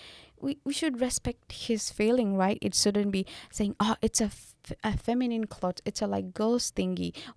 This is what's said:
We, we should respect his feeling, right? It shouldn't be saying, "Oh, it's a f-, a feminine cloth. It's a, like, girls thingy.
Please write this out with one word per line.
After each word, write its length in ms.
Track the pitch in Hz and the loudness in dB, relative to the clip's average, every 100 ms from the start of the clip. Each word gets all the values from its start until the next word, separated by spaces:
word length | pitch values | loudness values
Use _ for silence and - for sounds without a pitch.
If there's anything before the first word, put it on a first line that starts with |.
| - - - - | -20 -20 -20 -6
We, 200 | 277 277 | -4 -4
we 80 | 269 | -4
should 300 | - 320 240 | -2 0 0
respect 500 | 247 - 240 - - | 0 0 -4 -8 -10
his 380 | - - 220 - | -6 -2 -2 -2
feeling, 460 | - 214 254 208 190 | 0 4 4 4 4
right? 220 | 190 - | 2 2
It 120 | 208 | 0
shouldn't 380 | - 208 208 202 | 2 4 4 2
be 140 | 196 - - - | 0 -2 -8 -8
saying, 260 | - 202 - | -2 -2 2
"Oh, 180 | 214 - | 0 2
it's 220 | 226 - | 2 2
a 40 | 208 | 0
f-, 280 | - - - - - | -4 -16 -18 -14 -6
a 140 | 220 - | -2 -2
feminine 500 | - 240 247 226 214 | 0 0 0 0 -4
cloth. 340 | - 180 - | -4 -4 -4
It's 160 | 214 - | -6 -4
a, 60 | 202 | -2
like, 260 | 196 185 | -2 -4
girls 380 | 202 220 240 - | 0 2 2 0
thingy. 440 | - 185 180 175 - - | -2 -2 0 -4 -6 -14